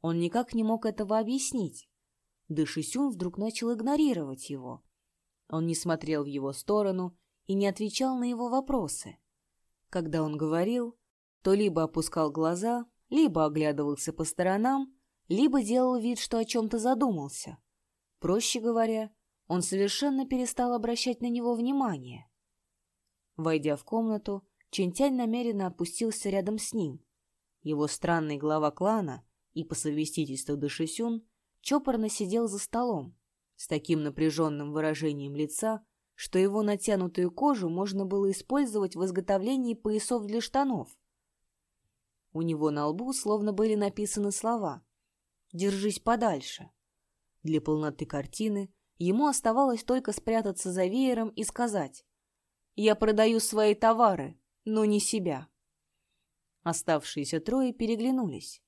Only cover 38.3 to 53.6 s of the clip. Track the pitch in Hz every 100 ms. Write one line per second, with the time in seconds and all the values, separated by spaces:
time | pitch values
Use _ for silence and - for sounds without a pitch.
38.3 | 196 - 269 269 208 190 170 185 185 180
39.3 | 196 202 269 247 226 214 214 208 247 208
40.3 | 226 226 269 277 214 - - _ _ _
41.3 | _ _ _ _ _ _ _ _ _ _
42.3 | 160 170 156 156 147 147 165 247 262 202
43.3 | 214 208 196 220 214 202 202 208 - 202
44.3 | 196 220 233 185 135 _ _ _ _ _
45.3 | _ _ 175 196 196 208 196 - 233 226
46.3 | 151 - - - _ _ _ _ _ _
47.3 | _ 156 156 151 156 151 139 147 143 139
48.3 | - 220 202 196 _ _ _ 175 214 294
49.3 | 269 233 226 277 226 - 254 254 208 -
50.3 | 226 208 180 185 180 185 226 262 240 226
51.3 | 208 214 - 240 202 139 - _ _ _
52.3 | _ _ _ _ - 214 214 220 214 220
53.3 | 226 220 214